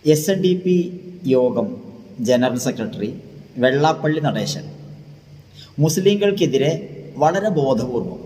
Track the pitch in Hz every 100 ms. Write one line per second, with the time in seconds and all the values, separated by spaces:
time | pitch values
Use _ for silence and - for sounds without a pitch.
0 | 151 151 - 190 185 180 180 180 170 -
1 | - - 131 127 127 113 107 - - -
2 | - - 117 123 127 120 135 113 107 -
3 | 107 - - - - 123 127 135 156 151
4 | 156 156 151 110 101 - - - - -
5 | - - - - - - - - 156 190
6 | 190 208 202 196 156 127 139 165 - -
7 | - - 151 185 208 160 135 120 127 120
8 | 90 90